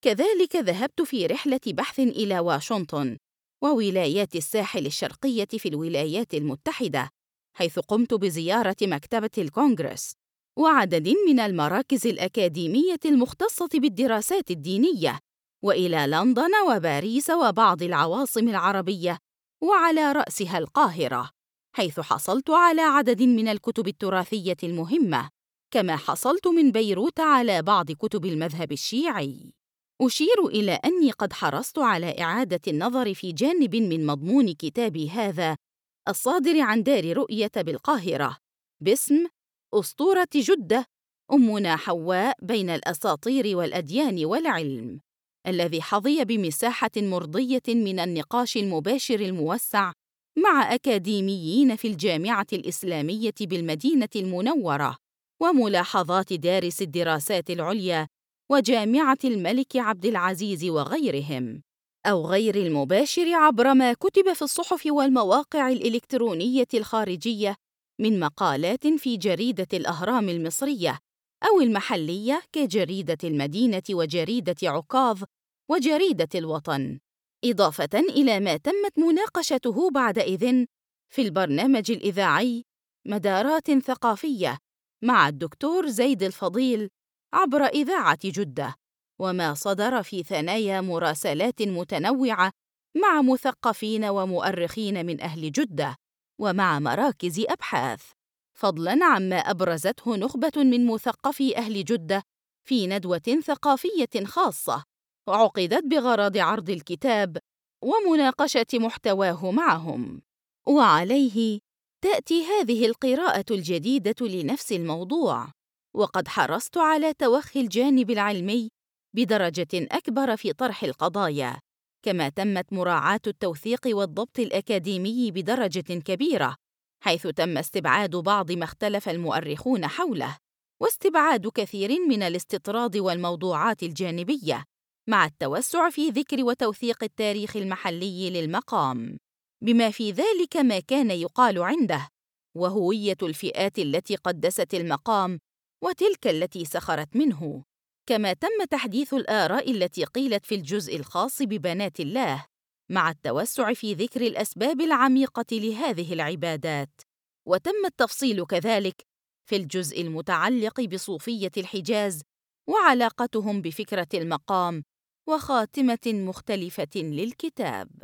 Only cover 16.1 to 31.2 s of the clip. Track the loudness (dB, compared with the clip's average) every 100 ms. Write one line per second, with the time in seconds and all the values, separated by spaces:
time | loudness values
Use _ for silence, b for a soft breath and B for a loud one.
16.1 | 2 2 2 4 4 4 2 2 0 0
17.1 | -2 0 2 2 4 4 4 0 0 0
18.1 | 0 -2 0 0 2 0 0 -2 -2 -2
19.1 | -4 _ _ _ _ 2 4 4 4 2
20.1 | 2 0 -4 -4 -2 -2 2 2 2 -2
21.1 | -2 -6 _ _ _ _ -4 -4 -2 -2
22.1 | -2 0 -2 2 4 6 6 4 4 4
23.1 | 4 6 4 2 -2 -4 -4 -4 -4 -2
24.1 | -2 -2 -4 -2 -4 -4 -4 0 2 2
25.1 | 0 -2 _ _ _ _ 0 0 -2 -2
26.1 | -2 0 0 2 4 4 4 0 0 -2
27.1 | 0 2 4 4 2 2 2 2 -4 -4
28.1 | -4 -4 -4 -4 -6 -6 -6 -4 -2 -2
29.1 | -2 -4 -8 -18 _ _ _ _ _ 0
30.1 | 2 2 4 4 2 0 2 0 4 2
31.1 | 2